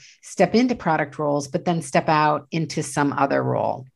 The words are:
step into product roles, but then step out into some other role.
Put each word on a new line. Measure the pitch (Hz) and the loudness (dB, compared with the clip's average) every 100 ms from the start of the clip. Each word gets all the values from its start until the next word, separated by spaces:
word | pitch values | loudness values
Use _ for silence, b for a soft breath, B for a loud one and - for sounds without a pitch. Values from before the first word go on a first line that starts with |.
| b b | b b
step | - - 185 | -6 2 4
into | 220 254 | 4 2
product | 233 175 156 147 147 | 0 0 0 -2 -4
roles, | 147 147 135 | -2 -2 -2
but | 175 | -4
then | 180 165 | -2 -2
step | - 170 151 | 0 0 2
out | 156 151 151 - | 4 2 0 -4
into | 170 156 160 | -4 -4 -4
some | 147 147 143 | -4 -2 0
other | 135 139 135 | 0 2 2
role. | 127 117 107 107 131 | 0 0 -2 -4 -10